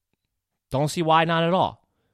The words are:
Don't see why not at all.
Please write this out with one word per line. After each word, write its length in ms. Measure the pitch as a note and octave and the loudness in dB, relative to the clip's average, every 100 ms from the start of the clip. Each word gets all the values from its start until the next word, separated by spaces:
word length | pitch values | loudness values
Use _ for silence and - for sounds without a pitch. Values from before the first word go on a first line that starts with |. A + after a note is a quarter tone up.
| _ _ _ _ _ _ _ | _ _ _ _ _ _ _
Don't 200 | C3 D3+ | -4 -2
see 120 | F3+ | -2
why 240 | D#3+ D#3+ E3 | 2 2 2
not 200 | E3 E3 | 0 0
at 80 | |
all. 300 | F#3 G#2 - _ _ _ | 0 -2 -4 _ _ _